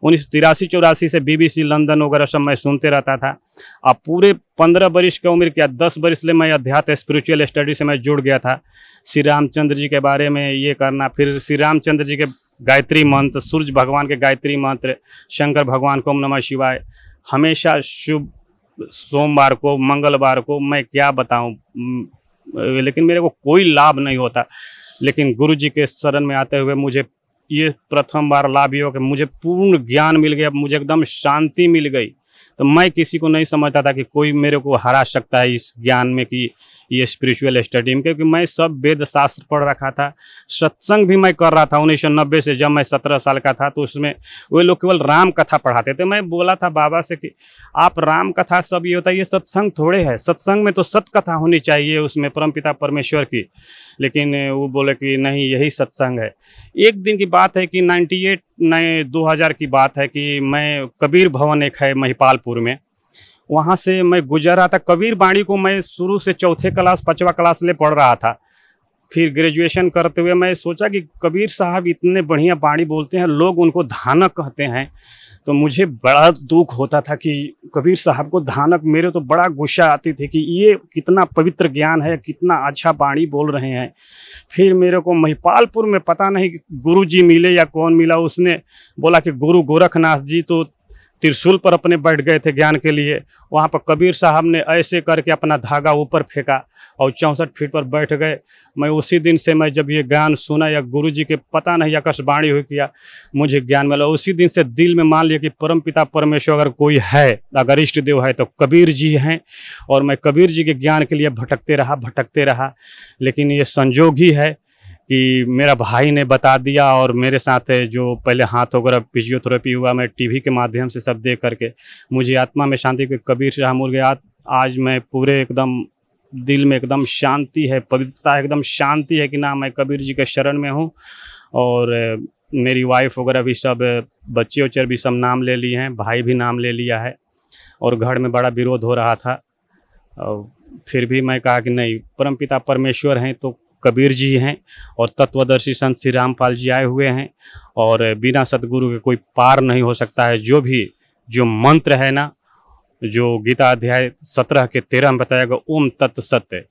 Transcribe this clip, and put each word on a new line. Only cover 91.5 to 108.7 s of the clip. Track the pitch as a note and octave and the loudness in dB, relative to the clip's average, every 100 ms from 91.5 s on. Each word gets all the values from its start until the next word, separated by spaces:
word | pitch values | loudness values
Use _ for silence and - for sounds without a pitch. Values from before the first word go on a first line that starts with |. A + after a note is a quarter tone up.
| F#3+ | 4
पर | F#3 | 4
अपने | E3+ - E3+ | 2 2 2
बैठ | D#3 D#3 | 2 0
गए | C#3+ D#3 | 2 0
थे | D#3+ | 0
ज्ञान | C#3 D3+ D#3 | 2 2 2
के | D#3+ | 0
लिए। | D3 D3 C#3+ - _ - | -2 -2 -4 -8 _ -4
वहाँ | D3+ D#3 | 0 0
पर | D3+ - | -2 0
कबीर | D3+ F3+ | 2 2
साहब | - E3+ D#3 E3 | 2 2 4 2
ने | E3 D3 | 0 0
ऐसे | E3 D#3 F3 | 0 0 -2
करके | D#3+ D#3+ D#3+ | 0 0 0
अपना | D#3 D#3+ D3 | 0 0 -2
धागा | - D3 D3+ | -2 -2 0
ऊपर | D3 C#3+ D#3+ | 0 0 -2
फेंका | - C#3+ C#3 C3+ - _ - - | -2 -6 -2 -4 -4 _ -12 -2
और | C3+ | -2
चौसठ | C3 D#3 D3 D#3 | 0 -2 -2 -6
फीट | - C#3+ | -8 -6
पर | D3+ | -6
बैठ | C3+ D3+ D3+ | -4 -4 -2
गए। | D3 D#3 D3 _ _ _ - | -2 -4 -6 _ _ _ -4
मैं | D3 | -2
उसी | D#3 - F3 | -2 0 0
दिन | E3 E3 | 2 0
से, | - | 2
मैं | D#3 D#3 | 2 0
जब | C#3 C#3+ | -2 -2
ये | D3+ | -2
ज्ञान | B2+ D3 D#3 D3+ | 0 2 2 -2
सुना | - D3+ D#3 | -2 -2 0
या | D3+ | -2
गुरु | B2 C#3 D#3 | -4 -4 -2
जी | D3 | -4
के | D3+ D#3 _ | -4 -6 _
पता | D#3+ F3+ E3+ | -4 -2 0
नहीं | D#3 D3+ | 0 0
आकाशवाणी | D#3+ - C3+ D3 D#3 | -2 -4 -2 0 2
हुई | C#3+ | 0
किया, | C#3 C#3+ C#3 _ - - _ | -2 -4 -6 _ -20 -20 _
मुझे | C#3 D3 C#3 | -2 0 0
ज्ञान | B2 C#3 C#3+ | 2 0 2
मिला। | C#3+ D3 | 0 0
उसी | D#3 - | 0 -2
दिन | F3 F3 | 0 2
से | - C3+ | 2 0
दिल | A#2 F3 | 2 2
में | E3+ | 4
मान | D#3+ D#3 D#3+ | 4 4 2
लिया | D#3 | 0
कि | D3+ | -4
परमपिता | - D#3 E3 D#3+ D#3 D3 | -4 -2 -2 -2 -2 0
परमेश्वर | D#3+ D3 D3+ - | 0 0 0 0
अगर | D3+ D3 | 2 0
कोई | - D3 C#3+ | 0 2 2
है, | G#2 C#3+ C#3 - - C#3 | 2 4 4 2 -2 0
अगर | B2 C#3 | 2 2
इष्ट | D3+ D#3 | 2 -2
देव | C#3 C#3+ | 0 0
है | C3 | 0
तो | B2 A#2+ - | -2 -4 -2
कबीर | C#3 | 4